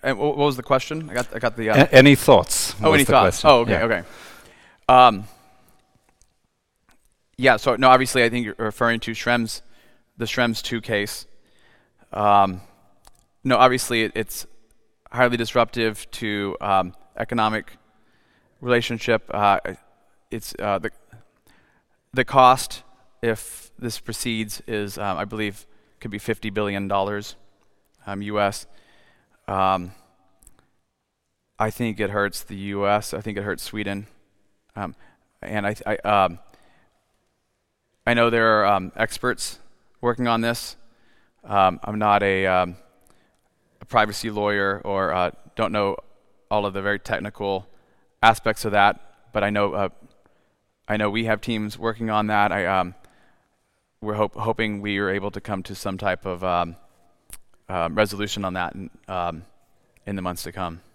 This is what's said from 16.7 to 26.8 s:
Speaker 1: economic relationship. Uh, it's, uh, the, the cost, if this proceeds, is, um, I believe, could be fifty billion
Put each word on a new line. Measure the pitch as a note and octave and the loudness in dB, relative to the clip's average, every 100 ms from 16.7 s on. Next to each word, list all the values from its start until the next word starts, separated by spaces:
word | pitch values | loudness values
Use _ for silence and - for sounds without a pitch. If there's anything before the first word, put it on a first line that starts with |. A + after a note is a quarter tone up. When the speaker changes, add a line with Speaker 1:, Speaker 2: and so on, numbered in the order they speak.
| F#2+ F2+ - - - | 0 0 -8 -20 -12
Speaker 1:
economic | A2+ A#2+ A2 A2 - - _ _ _ _ _ _ _ _ | -6 -2 0 -2 -8 -20 _ _ _ _ _ _ _ _
relationship. | B2 A#2+ A#2 A#2 - A2 - | 0 0 0 -6 -2 -2 -2
Uh, | - G#2 G2 - F#2 _ _ _ _ _ | 0 2 2 -2 -14 _ _ _ _ _
it's, | A2+ - - | -12 -12 -8
uh, | G#2 G2 | -4 -2
the, | A2 - _ A2+ _ _ _ _ _ _ _ _ _ | -4 -12 _ -20 _ _ _ _ _ _ _ _ _
the | B2+ | -4
cost, | B2+ C#3 B2+ C3 - - - _ _ _ | 2 6 6 6 0 -12 -18 _ _ _
if | A#2 A2 - - - - | -4 -4 -8 -18 -20 -12
this | A#2+ - | -10 -10
proceeds, | - A2 B2 A2+ G#2+ - - | -10 -8 -6 -4 -6 -10 -8
is, | G#2+ G2+ - | -6 -6 -6
um, | G2+ F2 | -6 -4
I | G2+ | -6
believe, | G#2+ G#2 G2 - - _ _ | -6 -6 -8 -20 -20 _ _
could | A#2 | -12
be | G2+ | -10
fifty | - A2 A2 | -6 -6 -4
billion | G2+ G#2 G2 | -2 -2 -2